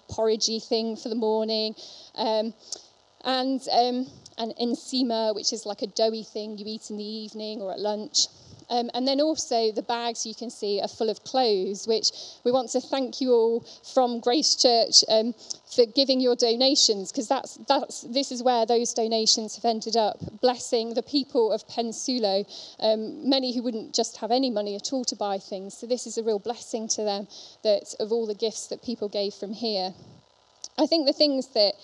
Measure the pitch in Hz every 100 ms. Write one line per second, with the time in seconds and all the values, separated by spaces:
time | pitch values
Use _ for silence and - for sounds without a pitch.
0 | - - 220 220 - 226 - 233 226 220
1 | 254 226 220 220 220 220 214 214 - -
2 | - - 220 220 226 - - - - _
3 | _ _ - 262 262 262 - - 247 247
4 | 262 - - - 226 - 240 226 - 254
5 | 247 226 220 208 - 220 214 202 208 190
6 | 220 226 214 220 214 214 202 214 - 208
7 | 208 220 214 214 214 214 196 - 208 214
8 | 214 - - - - - - 240 233 -
9 | 254 277 311 320 - 233 226 208 196 233
10 | 233 233 226 214 233 - 208 202 190 -
11 | 220 202 - 262 247 202 190 196 - 220
12 | - - - - 247 254 233 254 - 269
13 | 247 - 254 240 226 233 - - - -
14 | 247 233 233 240 - - 262 233 220 -
15 | - 220 226 233 - - - - 233 226
16 | 269 262 254 240 233 233 262 285 - 208
17 | 190 - 220 269 - - 220 277 - -
18 | - 233 269 247 247 240 226 240 240 -
19 | 226 226 220 - 214 - 233 220 220 220
20 | 214 - - 214 247 247 - 240 226 226
21 | - 285 262 269 220 208 - - 233 220
22 | - 247 208 190 202 - - - 220 220
23 | 220 - 247 269 254 247 233 220 170 -
24 | 220 - 220 247 269 208 208 202 - 269
25 | 247 214 208 196 - 196 196 - 233 240
26 | - 220 226 208 202 240 - 233 220 -
27 | 214 202 196 - - - 214 202 - -
28 | 214 233 220 202 226 208 - 226 - 233
29 | 208 208 202 - 196 208 226 202 185 185
30 | - - _ _ _ _ - - 302 330
31 | 269 294 302 269 247 226 202 -